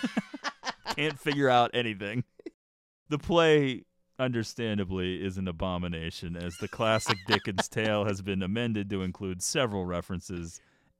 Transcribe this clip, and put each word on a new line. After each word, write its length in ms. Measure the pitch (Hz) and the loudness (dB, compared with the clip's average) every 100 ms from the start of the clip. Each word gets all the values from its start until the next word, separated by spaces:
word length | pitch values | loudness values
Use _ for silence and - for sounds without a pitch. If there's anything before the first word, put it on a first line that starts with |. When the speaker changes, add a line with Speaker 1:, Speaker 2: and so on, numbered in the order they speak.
| - | -4
Speaker 1:
<laughs> 380 | - - 269 285 | -4 -6 -10 -10
Speaker 2:
<laughs> 420 | - 262 - - 180 | -8 -10 -10 -8 -2
Speaker 1:
Can't 220 | 151 139 | -2 -2
figure 300 | 156 143 135 | -2 2 6
out 220 | 123 123 | 6 4
anything. 520 | 123 117 98 101 120 - _ - _ _ _ _ _ - | 0 -2 -4 -4 -4 -6 _ -20 _ _ _ _ _ -6
The 80 | 151 | -4
play, 680 | - 170 160 151 139 113 - _ _ - | 4 6 8 8 6 -2 -10 _ _ -2
understandably, 1040 | 127 120 107 - 113 104 92 92 92 87 | 0 0 -2 -4 -2 0 0 -2 -2 -2
is 140 | 95 95 | -4 -4
an 100 | 92 | -6
abomination 880 | 82 92 87 87 82 82 - 85 85 | -4 -2 -2 -2 -4 -6 -8 -10 -6
as 220 | 87 - | -8 -6
the 100 | 104 | -8
classic 480 | - 113 110 - 95 | 0 2 2 2 -2
Speaker 2:
<laughs> 40 | - | 2
Speaker 1:
Dickens 400 | 113 - 95 - | 2 2 -2 -2
tale 380 | 113 110 104 | 0 2 2
has 160 | 104 95 | 0 -2
been 220 | 92 95 | -2 -2
amended 480 | 92 113 120 107 101 | 0 0 0 -2 -2
to 100 | 98 | -2
include 420 | 92 - 95 90 | -2 -4 -6 -4
several 440 | - 156 123 101 90 | -2 0 0 0 -2
references 760 | 87 - 87 - 90 82 - _ _ _ | -4 -4 -8 -6 -8 -8 -12 _ _ _